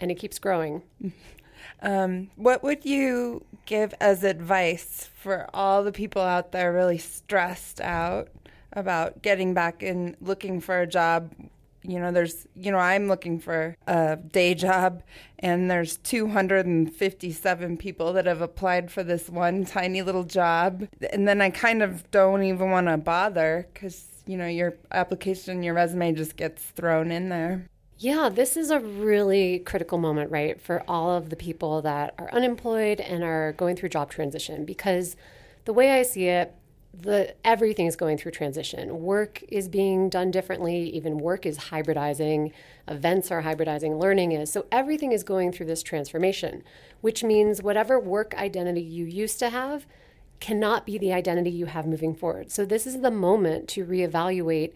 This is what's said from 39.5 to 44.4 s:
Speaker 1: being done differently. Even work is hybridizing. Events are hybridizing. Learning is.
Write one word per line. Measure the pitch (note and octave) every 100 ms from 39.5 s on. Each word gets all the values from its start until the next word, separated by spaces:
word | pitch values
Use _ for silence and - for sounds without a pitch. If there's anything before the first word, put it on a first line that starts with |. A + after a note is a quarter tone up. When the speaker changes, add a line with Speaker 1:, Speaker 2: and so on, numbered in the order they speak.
| G#3+ F#3
Speaker 1:
being | G3 G3 F#3+ F#3+
done | F#3 F#3
differently. | F#3 F#3 F#3 F3 F3 E3+
Even | D#3+ D#3 D3+
work | D#3 F#3
is | F3+ D3
hybridizing. | - D#3 D#3 D3+ D3 C#3+ D3+ D3+ D3+ - - - -
Events | D3 E3 F#3+ F3+
are | E3+
hybridizing. | D#3 D#3 D#3 D3+ D#3 D#3
Learning | F#3 G3 F3
is. | D#3